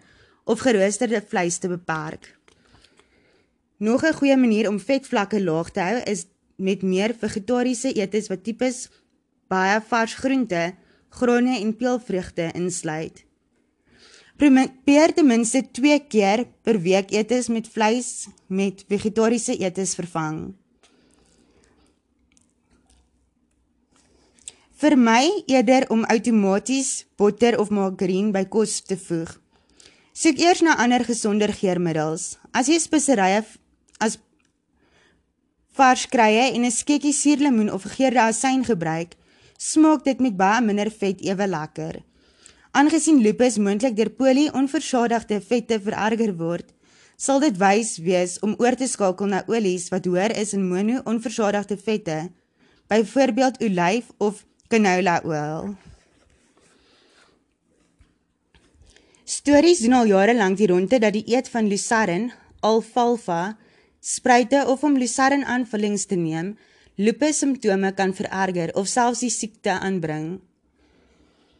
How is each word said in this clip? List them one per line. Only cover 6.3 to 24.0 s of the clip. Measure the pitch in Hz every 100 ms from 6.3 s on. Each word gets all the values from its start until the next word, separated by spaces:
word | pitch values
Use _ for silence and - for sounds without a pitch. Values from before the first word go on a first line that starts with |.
| _ _ -
met | 190 190
meer | 190 185 214 233
vegetariese | 226 220 190 247 254 233 269
eetes | 220 196 214 208
wat | 185
typies | 226 226 254 247 - _ _ _ _ _ _
baie | 185 190 214
vars | 214 233 226
groente, | - 262 269 226 170 170 180 _ _ _
grane | - 247 240 247 254
en | 214 220
peulvrugte | 247 247 - 185 175 - 165
insluit. | - 180 180 160 156 170 - _ _ _ _ _ _ _ _ - - _ -
Probeer | 294 262 269 - - 285 339
ten | 349 294
minste | 226 226 262 -
twee | - 285 294 285
keer | 214 196 220 240 _
per | - 226
week | 170 190 190
eetes | 208 214 247 240
met | 226 226
vleis | 220 214 247 240 - - - -
met | 190 196 190 -
vegetariese | 202 208 214 220 233 - 240
eetes | 190 180 190 -
vervang. | 175 165 156 156 - 190 _ _ _ _ _ _ _ _ _ _ _ _ _ _ _ _ _ _ _ _ _ _ _ _ _ _ _ _ _ _ _ _ _ _